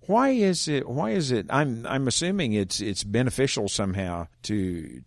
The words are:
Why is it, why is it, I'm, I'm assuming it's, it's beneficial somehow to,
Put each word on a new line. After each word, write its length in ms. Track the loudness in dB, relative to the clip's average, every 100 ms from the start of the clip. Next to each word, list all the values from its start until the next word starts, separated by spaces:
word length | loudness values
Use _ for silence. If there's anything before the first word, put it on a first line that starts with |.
| 0
Why 240 | 4 4
is 380 | 4 4 2 0
it, 200 | 0 0
why 240 | -2 0
is 200 | 0 2
it, 160 | 0 0
I'm, 360 | 0 0 -2 -4
I'm 200 | -2 0
assuming 460 | 0 0 0 2
it's, 260 | 2 0 -2
it's 240 | -4 -4
beneficial 640 | -2 0 2 2 0 0 -2
somehow 600 | -2 -2 -2 -2 -4 -8 _
to, 580 | -4 -2 -2 -4 -8 -14